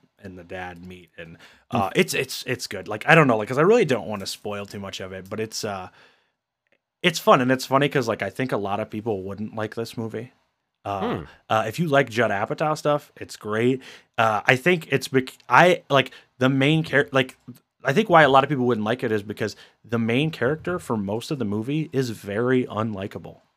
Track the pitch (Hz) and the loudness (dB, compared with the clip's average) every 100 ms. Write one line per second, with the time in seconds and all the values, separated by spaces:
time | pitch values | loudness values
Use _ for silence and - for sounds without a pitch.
0 | _ _ 101 92 85 92 90 87 90 90 | _ _ -18 -18 -14 -12 -12 -14 -18 -20
1 | 85 - 82 82 - _ - - 95 - | -20 -20 -20 -20 -20 _ -6 -2 0 0
2 | 190 - 135 - - 123 - 98 90 107 | 0 -2 -6 -6 -8 -8 -8 -10 -8 -2
3 | 135 165 139 110 107 127 170 240 175 107 | 4 6 6 2 0 2 4 4 2 0
4 | 90 101 95 - 104 101 101 107 98 - | -4 -8 -10 -10 -8 -8 -10 -12 -12 -12
5 | 95 95 95 107 110 - 107 98 92 _ | -12 -12 -10 -8 -8 -8 -8 -8 -12 _
6 | _ _ _ _ _ _ _ _ _ _ | _ _ _ _ _ _ _ _ _ _
7 | 175 165 220 160 127 131 - 135 143 143 | -2 2 6 6 6 0 2 2 2 0
8 | 113 104 98 - 127 120 98 104 110 107 | -2 -2 -4 -6 -4 -4 -2 -4 -6 -8
9 | 113 98 95 98 107 110 107 - 117 - | -6 -6 -6 -10 -10 -8 -8 -6 -10 -8
10 | 113 113 123 _ _ _ _ _ 101 98 | -10 -10 -14 _ _ _ _ _ -8 -6
11 | 226 123 73 - - 110 110 123 170 139 | -4 -6 -10 -12 -2 -2 0 -4 2 2
12 | 131 110 110 98 113 156 156 151 151 147 | 2 0 0 0 -4 -2 -4 -2 -2 -2
13 | - - 95 - 107 110 123 131 - - | -4 -18 -16 -12 -4 0 2 0 -4 -20
14 | _ - 113 104 - 127 180 180 - 139 | _ 0 2 2 2 4 4 0 0 -4
15 | - 131 131 - - 131 175 - - 135 | 0 -2 -2 -8 4 6 6 4 2 2
16 | 131 - _ - 127 135 139 160 156 135 | 2 -4 _ 0 2 4 2 2 2 0
17 | 139 135 131 - - 120 _ _ 135 139 | 2 2 0 -4 -20 -20 _ _ -2 0
18 | 220 165 143 135 131 139 123 110 107 127 | 6 8 8 6 4 2 2 2 0 -2
19 | 120 107 107 104 107 - - _ 107 117 | 0 -2 -4 -6 -6 -8 -20 _ -6 -2
20 | 113 120 156 - 120 160 180 175 - 113 | 0 0 -2 -2 -2 -2 -4 -6 -4 -4
21 | 98 110 - 143 104 104 120 156 147 131 | -4 -6 -6 -6 -4 -4 -2 -4 -4 -4
22 | 127 98 101 101 123 127 - 104 113 98 | -4 -6 -6 -4 -2 -2 -4 -4 -4 -6
23 | 101 92 80 - _ | -10 -12 -16 -20 _